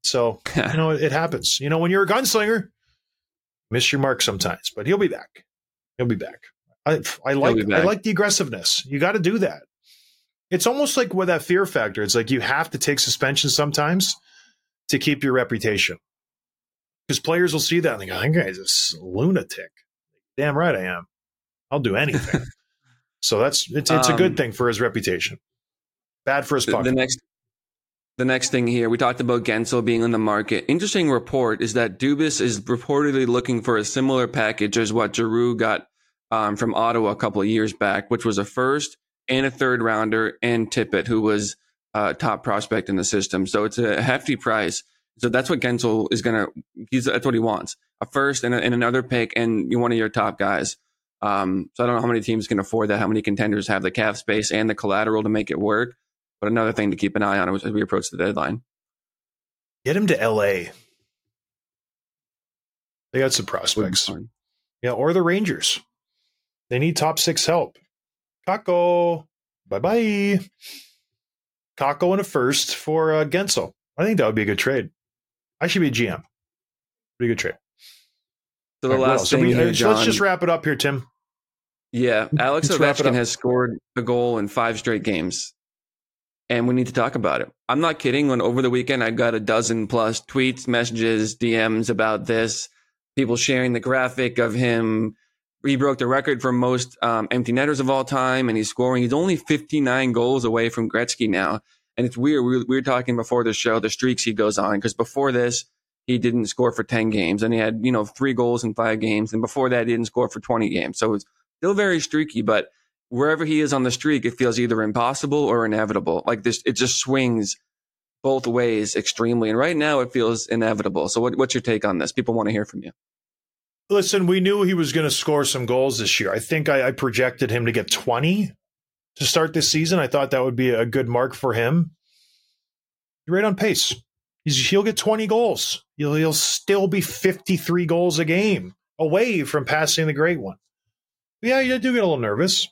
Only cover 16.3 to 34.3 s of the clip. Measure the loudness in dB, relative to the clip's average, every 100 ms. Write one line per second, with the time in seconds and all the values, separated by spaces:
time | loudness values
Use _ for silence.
16.3 | _ _ _ _ _ _ _ _ -4 0
17.3 | 2 2 2 0 2 0 -2 -6 -2 0
18.3 | 2 0 -4 -2 0 0 -4 -8 -2 0
19.3 | 0 -2 -12 -14 _ _ _ _ _ _
20.3 | -2 0 2 0 0 -2 -6 -10 _ _
21.3 | _ _ _ _ -2 0 0 0 -2 -2
22.3 | -4 -4 -16 _ _ _ _ _ _ -2
23.3 | 2 2 0 -2 -4 2 4 4 4 2
24.3 | 2 -4 0 0 2 -2 -2 -4 -4 -4
25.3 | -8 _ _ _ _ _ _ _ _ -2
26.3 | -2 0 -2 0 0 2 0 -2 -4 _
27.3 | _ _ _ _ _ _ _ _ -4 0
28.3 | 0 0 0 2 2 2 2 0 0 0
29.3 | 0 0 -2 0 0 2 2 2 2 2
30.3 | 0 0 -2 0 -2 0 0 2 0 0
31.3 | -2 0 0 -2 0 0 0 -2 2 0
32.3 | 0 -2 -2 -4 -4 0 0 2 2 2
33.3 | 0 0 -2 0 0 0 0 0 2 0